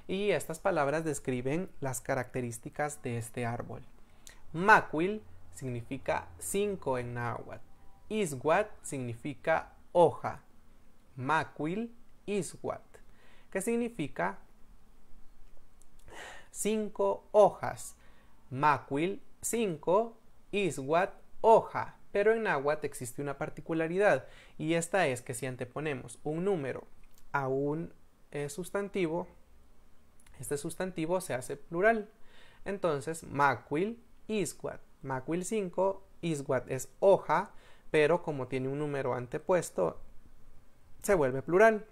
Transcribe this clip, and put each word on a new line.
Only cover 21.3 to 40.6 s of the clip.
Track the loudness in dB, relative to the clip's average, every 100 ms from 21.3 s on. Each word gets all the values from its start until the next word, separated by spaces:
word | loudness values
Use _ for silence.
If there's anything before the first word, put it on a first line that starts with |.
| 2
hoja. | 8 8 8 -2 -6 -10 -2
Pero | 2 4
en | 4
náhuatl | 2 2 2 0
existe | -2 -6 -8 -6
una | -6 -4
particularidad, | -6 -6 -4 -2 0 4 6 4 2 -14 -18 -6
y | 0
esta | 0 2 2 2
es | 0
que | -4
si | -6 -6
anteponemos | -6 -8 -4 -4 -4 -8 -8
un | -4 -2
número | 0 0 -2 -6 -10 -16 -16 -14 -4
a | 0 2
un, | 2 2 0 -4 -12 -20 -20 -10
eh, | -6 -6
sustantivo, | -6 -4 -4 -2 0 0 0 -6 -12 -20 -20 -20 -20 -20 -20 -20 -20 -20 -12
este | -6 -6
sustantivo | -6 -6 -6 -4 -2 -2
se | -2
hace | -6 -6 -10
plural. | -6 2 4 4 -2 -12 -16 -16 -20 -10
Entonces, | -8 -2 0 0 -4 -8
macuil, | -6 2 4 4 -2 -2 -2 -4 -14 -16 -4
isguat. | -2 -2 -4 -10 -10 -14 -12
Macuil | -6 -4 -2 -4
cinco, | -2 -2 -2 0 0 0 -10 -6
isguat | -2 -2 0 -2 0
es | -4 -6 4
hoja, | 8 8 6 2 0 -8 -18 -18 0
pero | 6 6 4
como | 0 -4 -2
tiene | -2 -2
un | -2
número | -2 -2 -2
antepuesto, | -2 -4 -4 2 2 2 0 -2 -2 -10 -12 -14 -14 -14 -14